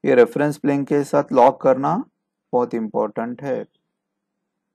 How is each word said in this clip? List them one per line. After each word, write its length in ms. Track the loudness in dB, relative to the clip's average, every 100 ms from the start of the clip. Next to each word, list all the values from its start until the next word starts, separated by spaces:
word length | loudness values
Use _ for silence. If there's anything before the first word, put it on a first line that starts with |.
ये 120 | 2 4
reference 420 | 4 2 -4 -2
plane 260 | -2 -2 0
के 180 | -2
साथ 280 | 0 -2 0
lock 280 | 4 4 4
करना 340 | 0 0 0 -4 -8 _ _ _ _
बहुत 200 | -4 -2
important 680 | -4 -6 -4 -6 -6 -10 -10
है। 200 | -8 -8 -10 _ _ _ _ _ _ _ _ _ _